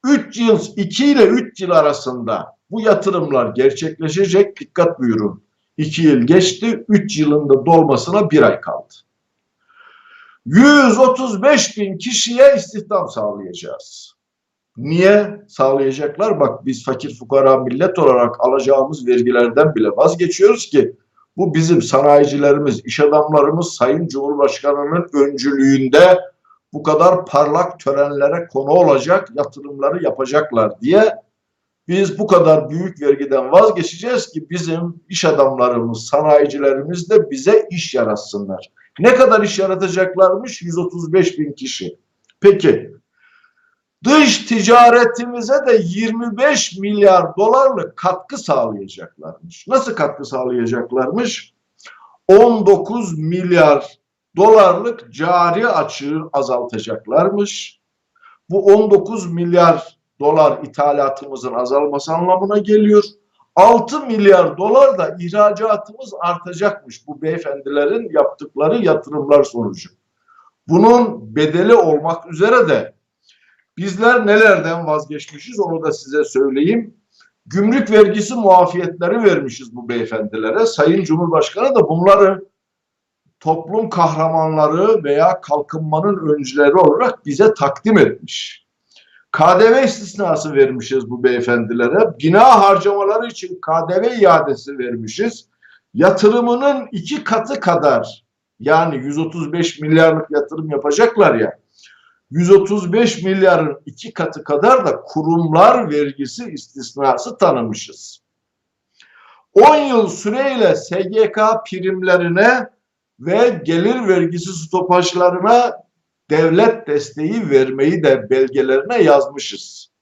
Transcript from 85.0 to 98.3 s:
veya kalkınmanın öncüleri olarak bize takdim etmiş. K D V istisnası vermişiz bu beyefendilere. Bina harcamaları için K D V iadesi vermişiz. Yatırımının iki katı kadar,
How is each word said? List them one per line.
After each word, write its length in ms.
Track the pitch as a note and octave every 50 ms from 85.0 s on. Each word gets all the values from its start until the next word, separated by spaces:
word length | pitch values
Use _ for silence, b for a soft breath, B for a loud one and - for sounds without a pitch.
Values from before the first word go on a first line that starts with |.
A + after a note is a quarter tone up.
| D#3
veya 380 | C#3+ C#3+ D3 D#3+ F3+ F#3+ -
kalkınmanın 920 | - - C#3+ D3+ D3 _ - D#3+ D#3+ D#3 D3+ D#3 F3 G#3 G3+ F#3 D#3+ D#3 D3+
öncüleri 400 | D3 C#3 B2+ C3 C#3+ C#3+ C#3+ D3+
olarak 500 | F#3 F3 D3+ D3 D3+ B3+ - - _ _
bize 280 | D3 D3 C#3 G#3 A3 G#3+
takdim 440 | - C#3 C#3+ F#3 - _ G#3+ G#3+ F#3+
etmiş. 680 | C3 - - - - - - - - - - - _ _ _ _ _ b b b b b b b b b
K 280 | - - D#3 E3+ F#3 F#3
D 160 | A3 A3+ A#3
V 80 | C4+ C4+
istisnası 720 | A#3 - - - - - G3+ G3+ F3 D#3 - D#3 D#3 C#3+
vermişiz 560 | C#3 C3+ B2+ C3 B2 A2+ - C3+ C3 A#2+ A2
bu 140 | B2 A#2+ B2
beyefendilere. 960 | B2+ B2 A#2+ A#2+ B2 A#2+ A#2+ A2+ G#2 A#2 A#2 A#2+ B2 D3 G3 A3 - E3 -
Bina 420 | - D#3+ F3 G#3 A#3 C4+ B3 G3+
harcamaları 640 | G3 G3+ G3 F#3+ - G3+ G3+ G3+ G3+ G3 G#3+ A3 A#3 A#3+
için 320 | - - - F3+ F3+ -
K 260 | - D#3 D#3+ E3 E3 D#3+
D 120 | F3+ F#3+
V 140 | G3+ A#3+ B3+
iadesi 600 | A3+ G3+ F3+ E3 D#3 - C#3 C3+ - - C#3 C#3 C3+
vermişiz. 680 | B2 A#2+ A#2+ A#2 A2+ G#2+ - - G#3 A#3+ - - _ _ b b b b b b b _ _
Yatırımının 920 | A2 D#3+ F#3+ F3+ F#3 G#3+ G#3 A3+ A#3+ A#3+ A#3+ A#3+ B3 C#4 C#4+ C#4+ C4 A#3+ -
iki 320 | - F#3 E3 - D4 C#4+ -
katı 360 | - A3 G#3+ - - - -
kadar, 640 | - F#3 E3+ E3 D3+ C#3+ B2+ A#2 A2+ - - _ _ _